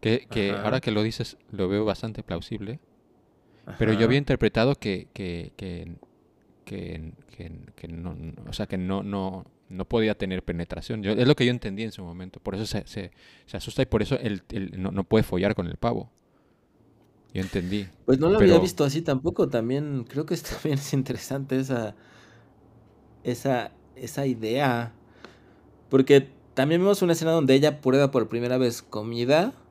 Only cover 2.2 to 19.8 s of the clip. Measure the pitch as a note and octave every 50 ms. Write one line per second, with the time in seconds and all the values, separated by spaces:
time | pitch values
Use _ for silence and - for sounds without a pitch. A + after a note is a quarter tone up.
2.2 | A2 - G2 E2 - - A#2 G#2 G2+ G2 A#2+ D#3 _ _ _ _ _ _ _ _
3.2 | _ _ _ _ _ _ _ _ _ - G2 - A2 G#2+ A2 G2+ A2+ A2+ B2 C#3
4.2 | C#3+ - C#3 A#2+ - G#2+ - A#2 A2 C3 C#3+ - - A2 F#2+ F#2 E2 - _ -
5.2 | G2+ F2+ F2 E2+ E2 D2+ _ - G#2 F#2+ F2+ F2 E2+ E2+ E2+ - - _ _ _
6.2 | _ _ _ _ _ _ _ _ _ - G2+ G2 F#2 F2+ F2 E2 D#2+ D#2 - _
7.2 | - _ - - F#2 F2 F2+ F2 F2 - - - - E2+ E2+ E2+ E2+ F2+ E2+ -
8.2 | D#2+ - - - - - - - G#2+ - - F#2 F#2 F2+ F#2+ G2 G2 G2+ G2+ G2
9.2 | F#2+ F#2+ F#2 F#2+ F#2 - _ _ _ _ F#2+ F#2 F#2+ - - A#2 A2 A2 G#2 -
10.2 | - F#2 F#2 F#2 - - F2 E2+ E2+ - - - - - A#2+ A2 G2+ F#2+ G#2+ G2+
11.2 | B2 B2+ D3 - B2 A#2+ B2 A#2 - A2 F#2+ G2 A2+ A2 - - F#2+ F2 E2+ F2
12.2 | F#2 F#2 - - _ G2+ F#2+ F#2+ A2 G#2 - G#2 F#2 - - A2 F#2+ F2 _ _
13.2 | - - - - _ _ - G2 - - - - - - - A2 G#2 G2+ C#3 -
14.2 | - A#2 G#2 F#2+ - _ - A2 F#2+ F#2 - F#2+ F#2 F#2+ F#2 G2+ F#2+ _ - A2
15.2 | G#2+ - - F2+ F2+ G2+ G#2+ - F#2 E2+ E2+ - - A#2 A#2+ - - - _ _
16.2 | _ _ _ _ _ _ _ _ _ _ _ _ _ _ _ _ _ _ _ _
17.2 | _ _ _ - F#2+ F#2+ - G2+ F2 F2+ F#2+ G#2 G2+ F#2 - _ _ - C3 C3
18.2 | D3+ E3 G3 A3 G3+ F#3 E3 E3 F#3 F#3 - - D#3 C#3 C#3 D#3+ E3 E3 E3 C3+
19.2 | C#3 E3+ - - G3 C#3 C#3+ A#2+ A2 A#2 B2+ C#3